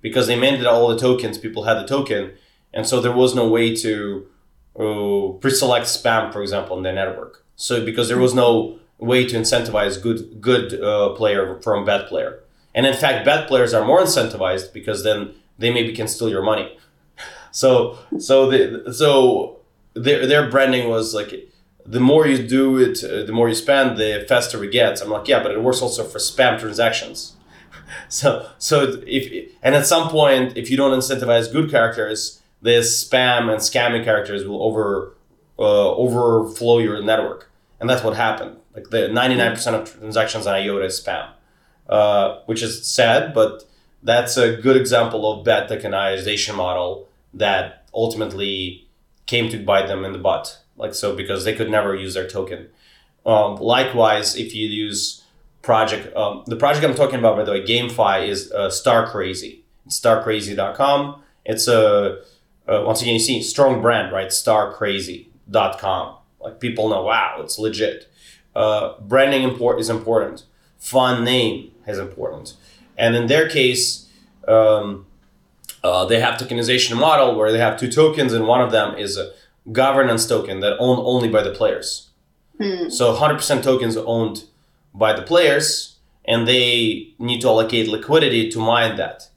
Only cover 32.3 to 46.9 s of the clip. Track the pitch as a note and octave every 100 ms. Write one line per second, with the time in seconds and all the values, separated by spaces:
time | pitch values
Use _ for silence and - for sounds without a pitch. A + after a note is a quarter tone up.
32.3 | - _ _ A2+ A#2+ A#2 - - C3 B2
33.3 | A#2+ A2+ A2 - B2+ A#2+ A#2 A2+ G#2+ G2+
34.3 | G2+ G2 G2+ A2 G#2+ G#2 G2 - _ _
35.3 | _ _ - G#2 G#2 G2+ - B2 A#2+ A#2+
36.3 | A2+ A2 - A#2 A#2 A2 G#2 G#2 A2 -
37.3 | - - _ _ _ A#2 A#2+ A2 G#2 A2+
38.3 | G#2+ - - _ - - A2+ G2+ A#2 C3
39.3 | B2 A#2 A2 B2 A2 - - A2 A2 A2
40.3 | A2 G2+ G2 G2 G2 F#2+ - - F2 -
41.3 | - _ _ _ _ - G#2+ G#2 G2+ G2
42.3 | - - A2 A2+ - - - A#2 B2 -
43.3 | B2 G#2+ - - _ _ _ - A#2+ A#2+
44.3 | C3 A#2 A2+ C3 C3 B2+ B2 A2+ A2+ G#2+
45.3 | G#2 A2+ G#2 - G2+ G#2 G2 G2 F#2+ F#2+
46.3 | G#2 G#2 G2 F2+ F2+ F2+